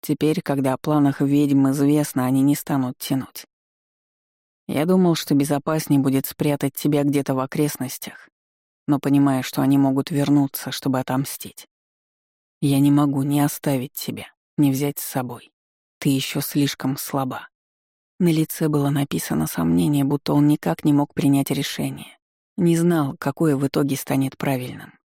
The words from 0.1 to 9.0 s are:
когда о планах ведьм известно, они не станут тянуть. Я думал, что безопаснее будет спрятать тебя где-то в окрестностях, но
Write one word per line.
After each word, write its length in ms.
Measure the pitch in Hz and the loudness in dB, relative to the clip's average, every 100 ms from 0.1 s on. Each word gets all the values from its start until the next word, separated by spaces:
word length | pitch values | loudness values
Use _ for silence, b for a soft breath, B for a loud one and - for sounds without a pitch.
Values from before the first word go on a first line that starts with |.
| 151 151 160 | -2 0 0
когда 320 | - 139 135 | -2 -2 -2
о 40 | 131 | -2
планах 440 | - 151 143 135 | 0 2 2 2
ведьм 480 | 139 143 147 139 135 | 0 2 4 4 2
известно, 560 | 139 143 151 147 - 127 | 2 2 2 0 -2 0
они 160 | 135 | 2
не 140 | 135 143 | 2 2
станут 420 | - 143 127 127 | -2 -2 -2 -6
тянуть. 480 | - 135 123 - - _ _ _ _ _ _ _ _ _ _ _ _ | -4 -4 -4 -14 -20 _ _ _ _ _ _ _ _ _ _ _ _
Я 180 | - 160 | -4 2
думал, 300 | 185 180 165 | 4 4 2
что 200 | - 143 | 2 0
безопаснее 640 | 143 147 - 160 - 143 | 2 0 0 -4 2 2
будет 260 | 135 135 - | 4 0 -2
спрятать 480 | - 151 143 139 | -4 -2 0 -2
тебя 300 | - 151 147 | -2 0 2
где-то 320 | 143 143 135 131 | 2 0 0 -2
в 40 | |
окрестностях, 920 | 131 - 147 - 127 - - - - _ _ _ _ _ - | -2 -2 -2 -2 -8 -8 -14 -18 -20 _ _ _ _ _ -2
но 120 | 143 | -2